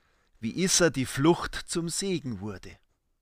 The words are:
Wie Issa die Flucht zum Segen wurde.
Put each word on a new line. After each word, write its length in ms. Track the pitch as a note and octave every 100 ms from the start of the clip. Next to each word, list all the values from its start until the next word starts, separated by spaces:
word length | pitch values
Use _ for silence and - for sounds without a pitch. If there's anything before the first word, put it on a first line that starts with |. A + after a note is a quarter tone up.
| _ _ _ _
Wie 240 | A2 B2
Issa 280 | F#3 - E3+
die 160 | C3+ B2
Flucht 480 | - D3+ E3+ -
zum 340 | - - F3 E3+
Segen 520 | - G3 F3 C3 G#2
wurde. 300 | G#2 F#2 F#2+ E2 _ _ _ _